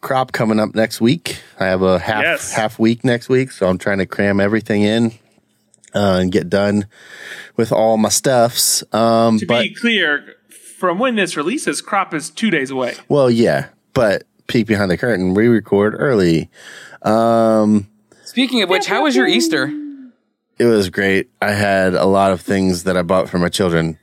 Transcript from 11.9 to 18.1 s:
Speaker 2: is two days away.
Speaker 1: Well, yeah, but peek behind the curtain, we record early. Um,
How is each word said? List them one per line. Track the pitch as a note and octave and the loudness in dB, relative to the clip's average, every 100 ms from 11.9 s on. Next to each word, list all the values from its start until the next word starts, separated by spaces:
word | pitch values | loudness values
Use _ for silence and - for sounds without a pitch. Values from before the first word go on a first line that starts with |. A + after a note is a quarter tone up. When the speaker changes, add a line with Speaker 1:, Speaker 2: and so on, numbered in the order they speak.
| G3+ F#3 | -4 -2
Speaker 2:
is | D#3+ C3 | -6 -10
two | - A3 | -4 -2
days | E3+ C3+ | -2 -2
away. | C3+ B2 - - | -4 -6 -8 -2
Speaker 1:
Well, | C#3+ B2+ | 2 4
yeah, | A#2 A2 C#2+ - _ _ | 4 4 2 -4 _ _
but | - A2 F#2 - _ - | 0 2 0 -4 _ -4
peek | B2 G#2+ | -2 0
behind | G#2 G2+ | 0 0
the | F2 | 0
curtain, | B2 G2+ F#2 | 0 0 0
we | F#2+ A#2 | 2 4
record | A#2 - G2+ G#2 - | 2 2 2 2 0
early. | D3 A#2 F2 E2 - - - - - - | 0 2 4 2 -2 -14 -20 -20 -20 -8
Um, | - A2 A2+ A#2 A2+ A2 G#2+ G#2+ G2+ _ _ | -2 2 2 2 2 2 4 2 0 _ _